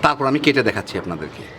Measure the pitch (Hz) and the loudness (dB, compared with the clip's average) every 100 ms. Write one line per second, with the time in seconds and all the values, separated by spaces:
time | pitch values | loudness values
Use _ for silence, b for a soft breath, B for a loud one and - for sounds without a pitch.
0 | 147 143 135 143 147 139 113 98 - 98 | 2 2 2 2 4 4 2 0 -4 -6
1 | 90 82 73 - 104 | -6 -8 -8 -12 -16